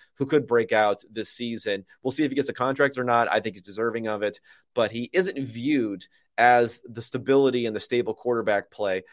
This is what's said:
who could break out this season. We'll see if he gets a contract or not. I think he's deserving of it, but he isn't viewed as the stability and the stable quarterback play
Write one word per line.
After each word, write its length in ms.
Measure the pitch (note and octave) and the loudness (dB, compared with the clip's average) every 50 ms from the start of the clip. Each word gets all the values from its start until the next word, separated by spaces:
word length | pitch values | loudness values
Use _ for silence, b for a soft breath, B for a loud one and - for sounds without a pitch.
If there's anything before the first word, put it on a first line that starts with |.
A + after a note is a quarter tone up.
| b b b | b b b
who 100 | - C#3 | -6 -2
could 200 | C3+ D#3 D3+ C3 | 2 2 2 2
break 260 | G#2+ A#2+ A#2 A2+ - A2+ | 2 2 2 2 2 2
out 300 | A2 G#2+ G#2 G2+ - - - | 4 4 2 2 -2 -6 -10
this 200 | G#2+ A2+ G#2 - | -10 -10 -10 -10
season. 560 | - - A#2+ A#2 A#2 G#2+ - G#2+ G2+ G2 F#2 b b b - | -10 -10 -8 -8 -8 -6 -4 -4 -4 -4 -6 b b b -6
We'll 100 | C3 C3+ | -4 -2
see 100 | - D#3 | 0 -2
if 80 | C#3 | 0
he 40 | C3+ | 0
gets 160 | C#3 C#3 C#3+ | -2 -2 -2
a 20 | - | -2
contract 460 | - B2+ C3 C3+ C#3 C#3+ C#3 C3+ C3 | -2 -2 -2 2 2 2 2 2 0
or 60 | B2 | 0
not. 280 | B2 A#2+ A#2 A#2 E2+ E2 | 2 2 4 4 2 0
I 80 | A2 | 0
think 160 | G2+ A2 F#2+ | -2 -4 -8
he's 60 | G2 F2+ | -10 -16
deserving 460 | G2+ G2 G#2+ A2+ A#2 A2 A#2 A2+ A2 | -14 -8 -4 -4 -2 -2 -4 -4 -4
of 140 | G#2+ G#2 G#2 | -4 -2 -4
it, 180 | G#2 G2+ - b b b b b _ _ | -4 -4 -6 b b b b b _ _
but 160 | B2 A2+ G#2 | -2 -2 0
he 180 | G#2+ A#2 A#2+ - - | -2 -6 -8 -2 0
isn't 240 | F3 F#3 F3+ - C#3 | 0 0 0 -4 -6
viewed 640 | C3+ A#2 A2 A#2 A#2+ C#3+ D3+ C#3 A#2 G#2 G2 F2+ - - _ _ _ _ _ | -8 -8 -8 -6 -2 0 0 0 0 -2 -4 -8 -12 -18 _ _ _ _ _
as 460 | - A#2 B2 B2 A#2+ A#2+ A#2 - - - | 4 6 6 6 6 4 2 -2 -8 -16
the 140 | A#2+ A2+ A#2 | -16 -14 -14
stability 640 | A2 - - B2+ A2 C3 C3+ C#3 C#3 C3+ B2 B2 A#2+ | -12 -10 -10 -6 0 2 4 4 4 4 2 0 -2
and 100 | A2+ G#2+ | -2 -4
the 60 | G#2 | -6
stable 320 | - - B2+ A#2+ A2 G#2 A2 | -6 -2 -2 0 0 -2 -6
quarterback 580 | - - B2 A#2+ A#2 G#2+ G#2+ G#2 G2+ - - | -4 -2 -2 -2 0 0 0 0 0 -2 -4
play 340 | - - G#2+ G2 F#2 F#2+ - b | -8 -6 -4 -2 -2 -4 -4 b